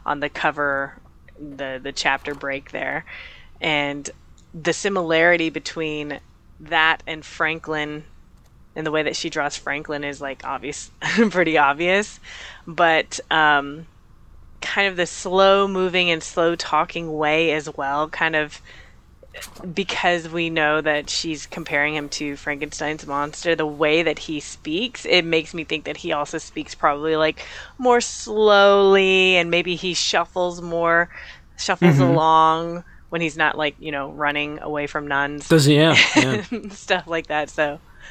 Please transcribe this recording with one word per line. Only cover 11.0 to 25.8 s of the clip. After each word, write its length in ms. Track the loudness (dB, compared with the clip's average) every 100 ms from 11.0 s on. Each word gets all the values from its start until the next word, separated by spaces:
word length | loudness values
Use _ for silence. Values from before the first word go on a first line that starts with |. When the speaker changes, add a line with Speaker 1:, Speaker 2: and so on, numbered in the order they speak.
| -4 2 2
Speaker 1:
pretty 280 | 4 2 4
obvious. 600 | 4 4 2 2 0 -8 -18 -18 -18 -18 -8
But, 540 | 2 4 4 0 -6 -2
um, 560 | 2 4 4 2 -8 -16 -20 -20 -20 -20 -20 -20 -14
kind 260 | -6 0 0
of 80 | 0
the 100 | -4
slow 600 | -4 -2 4 6 6 2
moving 420 | 0 -2 0 0
and 120 | 0
slow 320 | -4 0 0 0
talking 560 | -2 0 0 -4 -6 -2
way 320 | 0 2 2
as 160 | 0 -4 -8
well, 320 | -4 -2 -4
kind 260 | -2 -2 0
of 260 | -4 -8 -20 -20 -20 -20 -20 -20 -20 -18 -18 -14 -10
because 540 | -6 -4 0 0 0 -2
we 200 | -4 -2
know 300 | 0 2 2
that 300 | 2 0 -2
she's 360 | -6 -4 -6 -10
comparing 480 | -12 -4 -2 0 -2
him 120 | -6
to 260 | -8 -8 -8
Frankenstein's 680 | -8 -6 -8 -6 -6 -6 -6
monster, 480 | -4 -4 -4 -2 0
the 100 | 0
way 360 | 0 2 2
that 140 | 2 -2
he 200 | -6 -8
speaks, 640 | -8 -12 -6 -4 -4 -6 2
it 180 | 2
makes 280 | 4 0 -2
me 120 | -8
think 200 | -6 -8